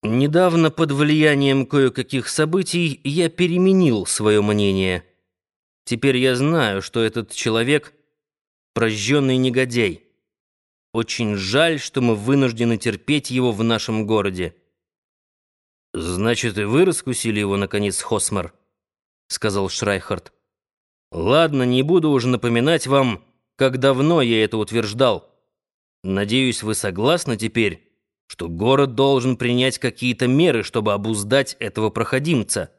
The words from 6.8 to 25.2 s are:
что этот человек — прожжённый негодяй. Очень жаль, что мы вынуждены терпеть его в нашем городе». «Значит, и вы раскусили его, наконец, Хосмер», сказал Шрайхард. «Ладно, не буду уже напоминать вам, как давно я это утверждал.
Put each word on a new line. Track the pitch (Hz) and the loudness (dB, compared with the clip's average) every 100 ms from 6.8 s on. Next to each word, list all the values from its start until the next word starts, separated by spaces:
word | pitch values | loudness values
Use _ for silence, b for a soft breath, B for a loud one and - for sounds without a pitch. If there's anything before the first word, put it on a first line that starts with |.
что | - 120 | -4 -2
этот | 113 117 107 | -2 -2 -8
человек — | - 117 113 120 147 - _ _ _ _ _ _ _ _ | -6 -2 0 0 0 -2 _ _ _ _ _ _ _ _
прожжённый | - 113 107 104 147 135 127 | -2 -2 -2 0 0 2 2
негодяй. | 127 123 127 120 107 82 _ _ _ _ _ _ _ _ _ | 0 0 -2 0 -2 -2 _ _ _ _ _ _ _ _ _
Очень | 113 117 - 113 101 | -6 -4 -4 -2 -2
жаль, | 95 120 165 156 | -2 0 0 0
что | - - | -4 -2
мы | 120 110 | 0 0
вынуждены | 107 139 135 113 117 113 | 2 2 2 0 -2 0
терпеть | - 101 - 147 - | -2 -6 -2 -2 -2
его | 127 127 | -2 0
в | 104 | 0
нашем | 113 113 - 110 107 | 0 -2 -2 -4 0
городе». | 110 101 92 87 - _ _ _ _ _ _ _ _ _ _ _ _ _ | 0 0 -2 -8 -8 _ _ _ _ _ _ _ _ _ _ _ _ _
«Значит, | 85 82 90 107 117 120 101 | -10 -6 -4 -2 -2 -4 -4
и | |
вы | 101 127 185 | -2 2 2
раскусили | 165 - 120 117 104 | 0 -6 -6 -4 -2
его, | 101 101 | -2 -2
наконец, | 98 104 101 92 | -2 -2 -2 -4
Хосмер», | - 107 - 104 82 _ _ _ _ _ _ _ _ | -4 -2 -2 -4 -8 _ _ _ _ _ _ _ _
сказал | - 107 98 95 | -6 -4 -2 -4
Шрайхард. | - 104 98 - 95 - _ _ _ _ _ _ _ _ | -4 -2 -2 -4 -8 -10 _ _ _ _ _ _ _ _
«Ладно, | 85 85 143 165 143 | -6 0 2 2 0
не | 123 127 | 0 0
буду | 139 175 156 | 2 2 4
уже | 139 120 | 2 2
напоминать | 123 120 117 131 165 131 | 0 0 0 2 0 2
вам, | 139 131 101 _ _ _ _ | 2 2 -2 _ _ _ _
как | 135 127 | 0 2
давно | 135 131 147 170 | 2 2 2 2
я | 123 113 | 2 2
это | 107 113 | 2 0
утверждал. | 104 113 107 110 127 98 | -2 -4 -4 0 0 0